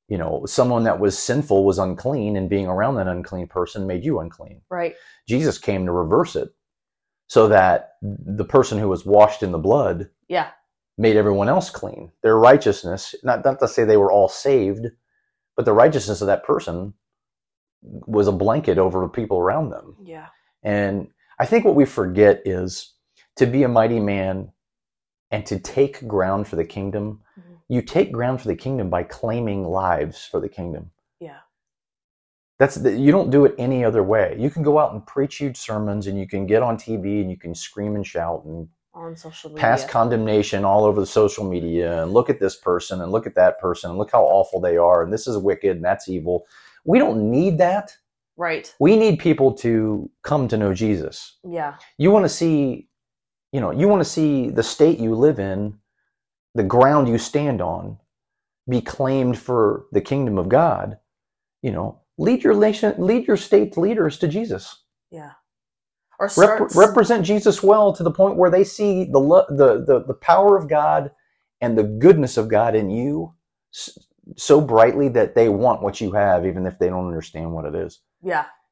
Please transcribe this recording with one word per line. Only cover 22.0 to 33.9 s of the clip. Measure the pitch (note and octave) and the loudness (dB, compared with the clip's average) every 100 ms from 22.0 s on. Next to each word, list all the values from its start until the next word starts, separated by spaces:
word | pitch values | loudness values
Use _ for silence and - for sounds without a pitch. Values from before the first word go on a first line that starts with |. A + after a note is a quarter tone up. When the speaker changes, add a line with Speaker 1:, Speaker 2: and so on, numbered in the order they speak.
| F#2 F2+ G#2 - | -4 4 4 4
Speaker 1:
is | F#2+ F#2 F#2 - - _ _ _ _ - | 0 -6 -6 -10 -16 _ _ _ _ -2
to | B2 | 0
be | C3 | 2
a | C3 | 2
mighty | A#2 A2 A#2 | 2 2 0
man | G2+ G2 F#2+ F#2+ G2 _ _ _ _ _ _ _ _ | -2 -2 -4 -6 -10 _ _ _ _ _ _ _ _
and | G#2+ - | -10 -6
to | G2 | -8
take | - - C#3 - A#2 | -4 0 0 -2 -6
ground | G#2 F#2 G2 G2+ | -2 -2 -2 -4
for | |
the | E2 | -6
kingdom, | E2+ G2+ G2 G2+ G#2 G#2+ _ _ | -8 -8 -8 -8 -8 -12 _ _
Speaker 2:
Mm-hmm. | - - - | -20 -20 -6
Speaker 1:
you | B2 | -6
take | - E3 - | -2 -2 -2
ground | A#2 B2 C3 | -2 -4 -4
for | A2 | -6
the | |
kingdom | E2+ B2+ C3+ F#2 | -8 -6 -6 -4
by | F2 | -4
claiming | F2 - A2+ A#2 A2+ G2 | -6 -8 -6 -4 -4 -6
lives | F2 F#2 F#2 D#2+ D#2 - | -4 -4 -2 -2 -4 -10
for | - F2 | -10 -8
the | D#2+ | -8
kingdom. | - F2 D2+ E2+ _ _ _ | -10 -12 -12 -16 _ _ _
Speaker 2:
Yeah. | E3 C#3 _ _ _ _ _ _ _ _ _ _ _ - | -20 -20 _ _ _ _ _ _ _ _ _ _ _ -2
Speaker 1:
That's | C#3 - | -2 0
the, | B2+ G#2 | -2 2
you | C#3 | 4
don't | F#3 D3+ | 4 2
do | C#3 | 4
it | C3+ - | 4 2
any | B2 C3 | -2 -2
other | A#2 | 0